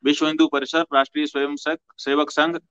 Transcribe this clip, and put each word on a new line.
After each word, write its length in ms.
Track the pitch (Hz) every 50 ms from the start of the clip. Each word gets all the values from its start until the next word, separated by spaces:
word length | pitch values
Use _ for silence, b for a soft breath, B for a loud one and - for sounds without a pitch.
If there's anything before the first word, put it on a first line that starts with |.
| -
विश्व 220 | 143 147 - 156 156
हिंदू 200 | 156 156 160 151
परिषद, 380 | - 143 135 - - 165 165 _ 147
राष्ट्रीय 320 | 139 135 - _ 151 151
स्वयं 520 | 143 - 139 143 143 147 139 - 151 160 165 _ _ _ -
सेवक 320 | - 139 139 147 151 143
संघ 260 | - - 151 165 170 165 _ _